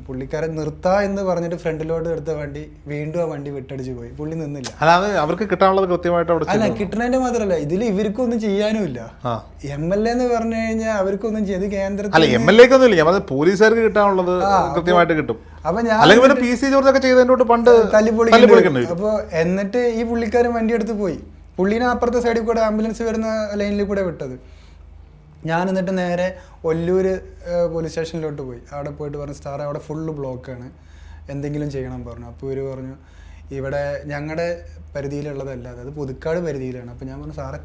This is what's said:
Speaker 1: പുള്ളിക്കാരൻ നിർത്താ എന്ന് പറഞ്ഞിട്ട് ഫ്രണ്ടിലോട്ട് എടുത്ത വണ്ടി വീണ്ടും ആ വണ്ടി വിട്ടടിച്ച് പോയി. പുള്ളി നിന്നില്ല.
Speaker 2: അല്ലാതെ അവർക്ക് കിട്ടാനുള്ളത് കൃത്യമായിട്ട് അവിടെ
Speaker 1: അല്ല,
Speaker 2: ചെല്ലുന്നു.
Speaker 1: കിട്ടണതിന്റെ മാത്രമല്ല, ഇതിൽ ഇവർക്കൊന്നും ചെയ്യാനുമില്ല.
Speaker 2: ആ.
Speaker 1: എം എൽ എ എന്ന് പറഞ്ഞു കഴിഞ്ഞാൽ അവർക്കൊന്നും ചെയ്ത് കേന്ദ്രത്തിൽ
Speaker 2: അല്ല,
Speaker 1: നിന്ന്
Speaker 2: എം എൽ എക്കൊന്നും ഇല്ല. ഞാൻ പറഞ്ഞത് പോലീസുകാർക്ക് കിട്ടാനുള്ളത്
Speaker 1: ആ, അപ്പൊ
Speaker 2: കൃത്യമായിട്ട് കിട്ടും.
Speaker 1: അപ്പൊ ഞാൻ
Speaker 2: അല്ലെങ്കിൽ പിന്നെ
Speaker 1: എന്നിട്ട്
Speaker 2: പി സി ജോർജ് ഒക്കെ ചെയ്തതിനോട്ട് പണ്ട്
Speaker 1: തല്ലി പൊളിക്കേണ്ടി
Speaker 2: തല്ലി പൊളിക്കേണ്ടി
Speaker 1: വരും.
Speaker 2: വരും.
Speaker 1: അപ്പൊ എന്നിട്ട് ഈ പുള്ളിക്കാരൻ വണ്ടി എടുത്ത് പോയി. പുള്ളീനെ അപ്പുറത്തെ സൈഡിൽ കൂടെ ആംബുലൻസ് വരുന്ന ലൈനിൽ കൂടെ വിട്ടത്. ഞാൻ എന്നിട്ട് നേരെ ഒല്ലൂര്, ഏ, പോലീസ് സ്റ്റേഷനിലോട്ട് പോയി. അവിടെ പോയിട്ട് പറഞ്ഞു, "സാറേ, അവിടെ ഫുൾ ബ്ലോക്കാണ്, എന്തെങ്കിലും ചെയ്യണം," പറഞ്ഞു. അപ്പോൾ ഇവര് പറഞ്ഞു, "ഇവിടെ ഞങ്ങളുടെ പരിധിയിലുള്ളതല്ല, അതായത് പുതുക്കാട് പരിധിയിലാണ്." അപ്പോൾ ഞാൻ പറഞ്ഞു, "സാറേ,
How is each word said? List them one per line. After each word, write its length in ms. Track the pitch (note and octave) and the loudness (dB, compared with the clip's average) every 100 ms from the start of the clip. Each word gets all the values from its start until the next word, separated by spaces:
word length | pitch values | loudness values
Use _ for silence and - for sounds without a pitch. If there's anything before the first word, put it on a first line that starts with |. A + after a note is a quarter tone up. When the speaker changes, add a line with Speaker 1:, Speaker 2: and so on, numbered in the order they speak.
| - | -12
Speaker 1:
പുള്ളിക്കാരൻ 500 | B2+ C3+ D3+ D#3+ D#3 | -10 -8 -6 -6 -6
നിർത്താ 440 | D3+ D3+ F3+ G3 | -8 -4 0 0
എന്ന് 220 | G3+ G3 | 0 -2
പറഞ്ഞിട്ട് 340 | F#3+ F3 E3+ E3+ | -2 -2 -4 -6
ഫ്രണ്ടിലോട്ട് 520 | E3 D#3 D#3+ E3 E3 | -6 -6 -4 -4 -4
എടുത്ത 220 | D#3+ D3 | -6 -6
വണ്ടി 420 | D3+ D3 C#3+ D3+ - - | -6 -8 -10 -14 -16 -10
വീണ്ടും 340 | D3 D3+ E3+ | -8 -6 -4
ആ 40 | |
വണ്ടി 260 | E3 D3 C#3+ | -4 -6 -8
വിട്ടടിച്ച് 420 | C#3 B2+ C3+ C3 | -10 -10 -10 -10
പോയി. 160 | B2 A#2 | -10 -12
പുള്ളി 280 | C3+ D3+ E3 | -10 -8 -6
നിന്നില്ല. 340 | D#3 C#3+ B2 - | -8 -8 -12 0
Speaker 2:
അല്ലാതെ 380 | D3+ F3 G3+ F#3+ | 4 4 2 0
അവർക്ക് 320 | D3+ F3 G#3 | 0 -2 -2
കിട്ടാനുള്ളത് 380 | F#3 F#3+ F#3+ F#3+ | 2 4 4 2
കൃത്യമായിട്ട് 440 | F3 F3 F3 E3+ | 0 0 0 2
അവിടെ 120 | E3 | 0
Speaker 1:
അല്ല, 80 | D3+ | 0
Speaker 2:
ചെല്ലുന്നു. 240 | G3+ G#3+ - | 0 0 -2
Speaker 1:
കിട്ടണതിന്റെ 420 | G3 G#3 A#3+ C4 | -4 -4 -2 0
മാത്രമല്ല, 360 | B3+ A#3 G#3 | 0 -2 0
ഇതിൽ 300 | E3+ D3 F3+ | -2 -2 -2
ഇവർക്കൊന്നും 560 | A#3 F#3+ G#3+ G#3+ B3 A#3 | 0 0 -2 -2 -2 -2
ചെയ്യാനുമില്ല. 720 | G#3+ G3 G#3 A3 F#3 B2 A2+ - | 0 0 0 -2 -4 -6 -12 -8
Speaker 2:
ആ. 220 | B2 A2+ - - | -6 -6 -8 -14
Speaker 1:
എം 300 | C#3 C#3+ D#3+ | -10 -6 -2
എൽ 140 | G3+ A3 | 0 0
എ 40 | |
എന്ന് 120 | A#3+ | 0
പറഞ്ഞു 320 | B3 A#3+ A3+ A3+ | 0 0 -2 -4
കഴിഞ്ഞാൽ 340 | A3 A3 A3 | -4 -4 -2
അവർക്കൊന്നും 560 | G#3+ F#3+ G3 A3+ G#3+ G3+ | -2 -2 -2 -4 -4 -4
ചെയ്ത് 200 | F#3 G3 | -4 -4
കേന്ദ്രത്തിൽ 480 | G3 G3 G3+ G#3 | -4 -4 -4 0
Speaker 2:
അല്ല, 120 | D#3+ D3+ | 4 4
Speaker 1:
നിന്ന് 140 | B2 | 4
Speaker 2:
എം 100 | C#3+ | 4
എൽ 120 | G#3+ | 6
എക്കൊന്നും 240 | B3 C4 B3+ | 8 8 6
ഇല്ല. 100 | F3+ | 6
ഞാൻ 100 | D#3 | 4
പറഞ്ഞത് 160 | F#3+ | 2
പോലീസുകാർക്ക് 580 | - C3+ D#3+ F#3+ A3 A3+ | 0 0 2 4 4 4
കിട്ടാനുള്ളത് 640 | A3 G3 G3+ F#3+ F3+ F3+ | 2 2 2 2 0 0
Speaker 1:
ആ, 120 | F#3+ G3 | 2 2
അപ്പൊ 240 | D3 D3 | 2 0
Speaker 2:
കൃത്യമായിട്ട് 320 | E3 F3+ E3+ | 2 4 4
കിട്ടും. 260 | D#3+ B2+ - - - D#3 | 2 -2 -6 -10 -8 -4
Speaker 1:
അപ്പൊ 160 | G3 | -2
ഞാൻ 180 | A#3 G#3+ | 0 6
Speaker 2:
അല്ലെങ്കിൽ 220 | A#3 A3 | 8 10
പിന്നെ 140 | C4 C4+ | 8 6
Speaker 1:
എന്നിട്ട് 240 | B3 B3 | 2 0
Speaker 2:
പി 60 | C#4 | 2
സി 40 | |
ജോർജ് 180 | C4+ C4+ | 4 4
ഒക്കെ 100 | C4 | 4
ചെയ്തതിനോട്ട് 460 | C4 B3+ B3 B3+ | 6 6 6 4
പണ്ട് 260 | B3 A#3 A#3 | 4 4 8
Speaker 1:
തല്ലി 400 | A#3 G3+ G#3+ A3 | 8 8 4 4
പൊളിക്കേണ്ടി 220 | A3 A#3 | 4 6
Speaker 2:
തല്ലി 140 | A#3 G#3 | 8 10
പൊളിക്കേണ്ടി 340 | G#3 F#3 C3+ | 10 8 4
Speaker 1:
വരും. 160 | A#2+ E3+ | 0 -2
Speaker 2:
വരും. 200 | G#3 G#3+ | -2 -2
Speaker 1:
അപ്പൊ 200 | - E3 | -2 -2
എന്നിട്ട് 420 | F3 F#3 G3+ B3 | 0 0 -2 0
ഈ 240 | A#3+ A3+ | 0 0
പുള്ളിക്കാരൻ 520 | A#3 A#3 A3+ A#3+ A#3+ | -2 -2 0 2 2
വണ്ടി 200 | A#3 A3 | 0 0
എടുത്ത് 180 | A3+ G#3 | 0 -2
പോയി. 280 | G#3 G3 C#3 - - - - | -2 -4 -4 -10 -20 -12 -2
പുള്ളീനെ 300 | F#3+ A3 B3 | 0 2 0
അപ്പുറത്തെ 340 | A#3 A#3+ A#3+ | 0 0 0
സൈഡിൽ 200 | A#3+ A#3 | 0 0
കൂടെ 200 | A3+ A3+ | 0 0
ആംബുലൻസ് 420 | A3 G#3+ A3 G#3+ | 0 0 -2 -4
വരുന്ന 460 | A3+ A3 A3 A3 G#3+ | -4 -4 -4 -4 -4
ലൈനിൽ 300 | G#3 G3+ G3+ | -4 -2 -2
കൂടെ 180 | G3+ G3+ | -2 -2
വിട്ടത്. 560 | F#3 D3+ C#3 B2+ - - - - - - - - - - D#3 | -4 -6 -10 -12 -18 -20 -20 -20 -20 -20 -20 -20 -20 -14 -4
ഞാൻ 220 | E3 F#3 | -2 0
എന്നിട്ട് 300 | F#3+ F#3 F#3 | -2 -2 -2
നേരെ 360 | F3+ F3 F#3 F#3 - - | -2 -2 -2 -6 -16 -8
ഒല്ലൂര്, 560 | E3 D#3+ E3+ F#3 F#3+ F#3 - - F3 | -4 -2 0 0 0 -2 -6 -16 -6
ഏ, 200 | F3 F3 | -2 -2
പോലീസ് 200 | E3 D#3+ | -2 -6
സ്റ്റേഷനിലോട്ട് 500 | D#3+ D#3+ E3+ D#3 D3 | -6 -6 -6 -8 -8
പോയി. 160 | C3 A#2+ - | -12 -14 -14
അവിടെ 180 | C#3+ D3 | -12 -10
പോയിട്ട് 280 | D3 D3 D3 | -10 -10 -10
പറഞ്ഞു, 160 | C#3+ | -12
"സാറേ, 300 | C#3+ D3 C#3 | -12 -12 -10
അവിടെ 140 | D3 D3 | -8 -8
ഫുൾ 320 | D3 D#3 D#3+ | -10 -10 -8
ബ്ലോക്കാണ്, 600 | D3+ C3+ B2+ C3 B2+ B2 - - - - - - | -8 -10 -10 -12 -16 -16 -20 -20 -20 -20 -20 -14
എന്തെങ്കിലും 400 | C#3 C#3+ D3 D3 | -10 -8 -6 -6
ചെയ്യണം," 340 | C3+ B2+ B2+ | -6 -8 -10
പറഞ്ഞു. 220 | A#2+ A#2 A#2+ | -14 -16 -18
അപ്പോൾ 200 | A#2 C3+ | -14 -10
ഇവര് 240 | C3+ C3+ | -8 -8
പറഞ്ഞു, 240 | C3 C3 C3+ - - - - - | -10 -14 -16 -20 -20 -20 -20 -14
"ഇവിടെ 480 | C3+ C3+ C#3+ C#3+ C#3 | -10 -6 -6 -6 -8
ഞങ്ങളുടെ 560 | D3 D3 D3+ D#3 E3+ E3+ - - - C#3+ | -8 -10 -8 -6 -6 -8 -12 -18 -14 -10
പരിധിയിലുള്ളതല്ല, 720 | C#3 C#3+ D3 C#3 C3+ C3 B2 | -8 -8 -8 -10 -10 -12 -14
അതായത് 200 | B2 B2 | -14 -14
പുതുക്കാട് 500 | D3+ C#3 C#3 D#3+ E3 | -10 -10 -8 -4 -4
പരിധിയിലാണ്." 520 | E3+ C#3 C3 B2 A#2+ | -4 -6 -8 -10 -14
അപ്പോൾ 140 | A#2+ | -14
ഞാൻ 160 | C3+ C3+ | -14 -14
പറഞ്ഞു, 140 | D3+ | -14
"സാറേ, 240 | D3 C3+ C#3+ | -12 -12 -12